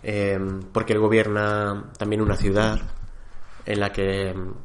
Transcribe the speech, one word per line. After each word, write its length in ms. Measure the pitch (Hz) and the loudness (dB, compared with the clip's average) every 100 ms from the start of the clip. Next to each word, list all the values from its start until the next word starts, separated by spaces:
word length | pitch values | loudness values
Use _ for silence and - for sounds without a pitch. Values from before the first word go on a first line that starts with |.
em, 580 | 113 104 101 98 95 95 95 | -4 0 0 0 -2 -4 -4
porque 200 | - - | -2 0
él 80 | 107 | 4
gobierna 920 | 110 110 107 104 104 104 104 101 98 - | 6 4 4 2 0 0 0 -4 -8 -6
también 240 | 104 107 | -2 2
una 140 | 107 95 | 2 4
ciudad 440 | 95 98 110 107 - - - - - - - - - | 4 4 4 2 -2 -4 -8 -10 -10 -8 -8 -8 -4
en 140 | 104 | -2
la 120 | 101 | 0
que 420 | - 95 98 95 95 95 92 | 0 0 0 -2 -4 -6 -8